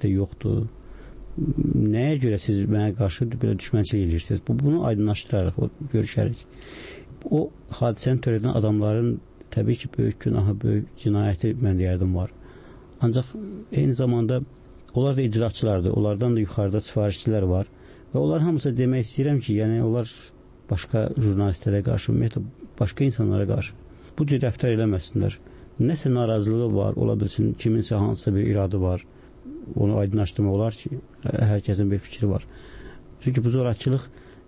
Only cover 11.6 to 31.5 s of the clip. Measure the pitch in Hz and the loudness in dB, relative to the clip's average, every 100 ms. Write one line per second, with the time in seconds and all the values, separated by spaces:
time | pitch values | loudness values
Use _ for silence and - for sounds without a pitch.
11.6 | 104 92 92 90 92 90 92 - - - | 2 2 2 2 2 0 -2 -8 -20 -20
12.6 | - - - - 117 123 127 110 104 101 | -20 -20 -20 -2 0 2 -2 -10 -12 -12
13.6 | - 135 139 123 123 120 110 127 135 - | -6 0 0 2 2 2 2 0 -4 -14
14.6 | - - - 123 139 135 123 110 117 - | -20 -20 -4 0 2 2 2 2 0 0
15.6 | 110 92 87 - 104 101 123 117 101 - | 0 2 2 2 2 2 2 2 0 0
16.6 | 101 107 - 117 104 92 113 107 92 92 | 0 0 -2 0 0 0 0 2 2 0
17.6 | 101 - - - - 135 147 160 170 156 | -2 -10 -20 -20 -6 0 2 2 2 2
18.6 | 143 120 127 131 110 - 143 139 110 104 | 0 0 2 0 -2 -2 0 0 2 0
19.6 | 110 113 113 120 113 - - - - - | 2 2 2 0 -2 -10 -20 -20 -20 -20
20.6 | - 104 - 110 - 139 107 98 101 85 | -4 -4 0 0 0 0 2 2 0 0
21.6 | 110 101 117 - - 117 117 - 113 - | 0 0 2 0 0 0 0 -2 -8 -12
22.6 | - - 104 - 139 - 101 98 101 107 | -18 -2 -2 2 0 2 0 2 0 -2
23.6 | - - - - - - 147 131 127 - | -4 -12 -20 -20 -16 -4 0 2 0 0
24.6 | 127 110 110 92 - 104 98 - - - | 0 2 2 0 -2 -2 -2 -4 -16 -20
25.6 | - - 127 160 139 123 113 110 104 113 | -16 0 0 2 0 2 2 2 2 2
26.6 | 117 101 104 - 113 104 104 - 110 - | 2 2 0 2 0 2 0 0 0 0
27.6 | 113 113 - 104 104 101 107 98 104 101 | 0 0 0 0 0 0 0 2 2 2
28.6 | 95 98 90 90 - - - - - 330 | 0 0 0 -2 -6 -20 -20 -20 -16 -14
29.6 | - - 101 107 98 107 104 - 101 98 | -8 0 2 2 0 0 0 0 0 2
30.6 | 113 110 - 127 - - - - 107 | 0 -4 -8 -10 -12 -10 -6 0 2